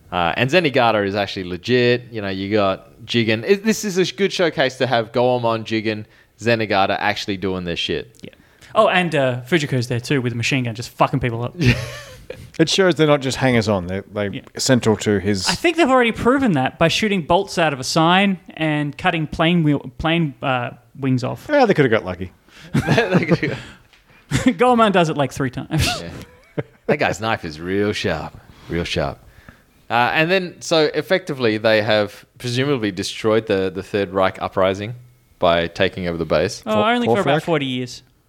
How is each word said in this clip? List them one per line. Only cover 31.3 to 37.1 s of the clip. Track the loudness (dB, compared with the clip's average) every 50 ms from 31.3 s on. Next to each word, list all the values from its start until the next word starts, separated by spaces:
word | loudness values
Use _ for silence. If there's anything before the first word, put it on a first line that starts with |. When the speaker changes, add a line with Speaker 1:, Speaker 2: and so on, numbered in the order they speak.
| -4 -2 0 0 0 2
Speaker 1:
they | 2 2 2 2 4
have | 2 2 2 2 0 -4 -12 -20 _ _ -10
presumably | -8 -4 -2 -2 0 0 0 0 -2 -2 -2
destroyed | -4 -6 -8 -8 -2 0 2 2 2 2
the, | 2 0 0 0 -2 -4
the | -6 -6
Third | -4 -2 -2 -2 0 2
Reich | 2 2 2 0 -2
uprising | -6 -4 0 2 2 2 2 0 -6 -8 -10 -14 -18 -20 _ _ _ _ _ _
by | 2 2 2 2 0
taking | -2 -2 0 0 0 0 -2 -4
over | -4 -4 -4
the | -2
base. | 0 2 2 2 0 -2 -6 -6
Speaker 2:
Oh, | -4 -2
Speaker 3:
Four-, | 0 0 0
Speaker 2:
only | 0 0 0
for | 0